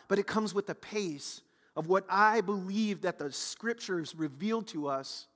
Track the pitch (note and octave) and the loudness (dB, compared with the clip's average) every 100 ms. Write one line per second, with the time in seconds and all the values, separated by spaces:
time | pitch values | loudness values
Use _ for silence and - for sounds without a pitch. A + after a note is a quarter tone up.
0 | - G3 F#3+ G#3+ G#3+ G3 G3 D#3 - G#3 | -2 0 2 0 0 -2 -4 -8 -6 -4
1 | F#3+ C#3+ - - - _ _ - D#3+ F#3+ | -4 -4 -10 -12 -18 _ _ -6 4 4
2 | F#3+ F#3+ G#3+ A3+ F#3+ G3+ F#3 G3+ G#3+ E3+ | 4 6 6 6 2 0 0 0 0 0
3 | F3+ E3+ C#3+ - - - A3+ A3+ - F3+ | -2 -2 -4 -4 -6 -4 -4 -4 -2 -4
4 | D3 D#3+ D#3 C3+ G#3 A3+ - D#3 C#3+ C3+ | -4 -4 -6 -2 0 0 -2 -4 -2 -2
5 | C3+ - - | -4 -10 -14